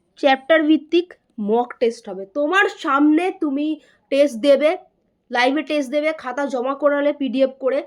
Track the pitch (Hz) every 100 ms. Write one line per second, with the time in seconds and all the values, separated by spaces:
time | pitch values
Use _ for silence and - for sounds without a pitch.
0 | _ _ 226 262 262 320 302 311 - 349
1 | 349 - _ - 202 226 240 - 233 233
2 | 208 185 196 294 294 370 427 - 320 277
3 | 302 311 370 381 302 277 311 294 _ _
4 | - 277 285 226 277 262 302 359 - _
5 | _ _ - 240 254 302 302 302 247 294
6 | 311 311 247 285 277 262 254 277 285 285
7 | 285 294 262 262 262 - 262 277